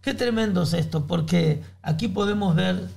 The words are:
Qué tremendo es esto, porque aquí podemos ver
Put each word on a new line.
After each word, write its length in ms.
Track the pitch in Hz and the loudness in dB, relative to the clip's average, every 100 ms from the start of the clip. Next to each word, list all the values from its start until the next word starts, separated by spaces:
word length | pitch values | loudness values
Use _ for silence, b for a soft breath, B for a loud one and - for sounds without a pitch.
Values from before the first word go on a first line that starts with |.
Qué 140 | - 262 | -4 -2
tremendo 480 | 247 226 220 180 | -2 0 0 0
es 100 | 160 | 0
esto, 320 | 170 156 160 147 | 0 0 -2 -2
porque 580 | 175 156 175 160 151 B B | -2 2 2 2 0 B B
aquí 240 | - 156 226 | -4 -2 0
podemos 480 | 190 202 208 196 165 | 0 0 0 2 2
ver 340 | 185 180 90 | 2 -2 -6